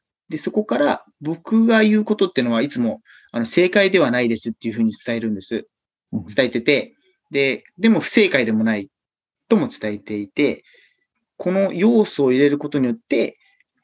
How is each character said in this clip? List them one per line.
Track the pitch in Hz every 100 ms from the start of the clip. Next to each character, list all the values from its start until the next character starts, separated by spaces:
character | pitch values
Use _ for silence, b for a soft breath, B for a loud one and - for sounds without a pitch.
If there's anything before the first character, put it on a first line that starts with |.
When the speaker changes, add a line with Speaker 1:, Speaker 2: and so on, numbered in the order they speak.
| _ _ _
Speaker 1:
で、 | 156
そ | 226
こ | 214
か | 214 247
ら | 285 - - _
僕 | 147 165 - 220 226
が | 226
言 | 214 214
う |
こ | 208 214
と | 185
っ |
て | -
の | 123
は | 117
い | 143
つ | 127
も、 | 113 - b b b
あ | 120
の、 | 117
正 | - 180
解 | 202 196
で | 185
は | 131
な | 123
い | 120
で | 113
す | 120
っ |
て | - 117
い |
う |
ふ | 110
う |
に | 113
伝 | 104 - 117
え |
る | 113
ん |
で | 101
す。 | - 117 - _ _ _ _
Speaker 2:
う | 110
ん。 | 87
Speaker 1:
伝 | - 127
え |
て | 120
て、 | 147 135 - _ _ _ _
で、 | 143 135 120 - -
で | 226
も | 185
不 | -
正 | 233 190
解 | 135 117
で |
も | 110
な | 110 107
い | 98 _ _ _ _ _ _
と | 220
も | -
伝 | - 107
え | 104
て | - 104
い | 101
て、 | - 139 - b b b b b _ _ -
こ | 180
の | 190 190
要 | 170 214 233 208
素 | -
を | 135
入 | 127
れ | 143
る | 143
こ | 147
と | 147
に | 123
よ |
っ | 117
て、 | _ - - - _ _ _ _